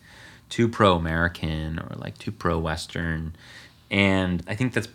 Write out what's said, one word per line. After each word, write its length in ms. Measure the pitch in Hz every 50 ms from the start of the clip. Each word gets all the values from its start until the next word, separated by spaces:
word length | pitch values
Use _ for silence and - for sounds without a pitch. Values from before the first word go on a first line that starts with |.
| - - - - - - - - - -
too 180 | - - 117
pro-American 1120 | 113 113 - 113 98 90 85 82 80 80 82 85 85 85 - - 80 78 78 80 82 80 -
or, 160 | - - -
like, 240 | - - - - -
too 120 | - -
pro-Western." 1040 | - - - 87 85 82 82 80 78 76 - - - - 85 82 82 80 80 80 80 - - - - - - - - - _ -
And 540 | 104 98 98 98 95 95 92 90 90 85 -
I 60 | - 104
think 200 | 104 127 123 -
that's 160 | 117 104 -